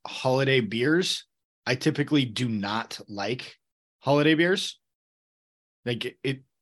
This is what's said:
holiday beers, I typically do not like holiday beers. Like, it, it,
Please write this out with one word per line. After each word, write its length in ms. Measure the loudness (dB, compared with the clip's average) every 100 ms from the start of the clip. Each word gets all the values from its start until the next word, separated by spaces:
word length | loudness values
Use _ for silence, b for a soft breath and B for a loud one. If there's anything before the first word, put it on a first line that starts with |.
| -14
holiday 540 | -4 0 2 4 2
beers, 640 | 2 0 2 2 0 -4 -10 _ _ _ -2
I 80 |
typically 500 | 0 0 0 2 2
do 240 | 2 -2 -2
not 500 | -2 -2 -4 -6 -12 -12
like 520 | -6 -4 -4 -10 -18 _ _ _ _
holiday 360 | 0 4 4
beers. 440 | 4 2 0 -4 -10 _ _ _ _ _ _ _ _ _ _ -6
Like, 180 | -4
it, 140 | -6 -6
it, 200 | -4 -4 -8 _